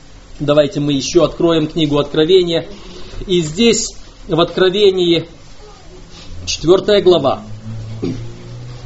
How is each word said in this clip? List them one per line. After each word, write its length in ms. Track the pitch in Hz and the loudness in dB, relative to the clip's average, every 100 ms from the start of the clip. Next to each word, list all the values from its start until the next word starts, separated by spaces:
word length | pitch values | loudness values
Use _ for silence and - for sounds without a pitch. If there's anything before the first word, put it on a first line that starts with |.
| - - - - | -20 -20 -20 -6
Давайте 420 | 143 147 143 147 | 2 2 2 0
мы 120 | 147 | 0
ещё 320 | 139 127 175 | 0 2 2
откроем 420 | 147 - 175 160 151 | 2 2 2 2 0
книгу 320 | 170 151 147 | 0 0 0
Откровения. 680 | 139 156 156 185 175 165 - - - - - - - | 0 2 4 6 4 -2 -4 -12 -18 -16 -14 -12 -2
И 140 | 180 | 0
здесь 540 | 156 156 233 214 - - - - - | 0 2 2 2 -2 -10 -18 -18 -4
в 120 | 160 | 0
Откровении, 880 | 170 - 185 190 202 185 175 165 165 - - - - - - - - - - - - | 0 2 2 4 2 4 2 0 -2 -12 -20 -20 -20 -20 -20 -20 -20 -18 -16 -12 -10
четвёртая 560 | - 147 190 190 202 | -4 2 2 4 2
глава, 400 | 175 170 135 101 - - 113 104 - - 87 - - - - - - - | 4 4 2 -2 -6 -14 -12 -12 -12 -8 -8 -8 -10 -14 -16 -16 -16 -14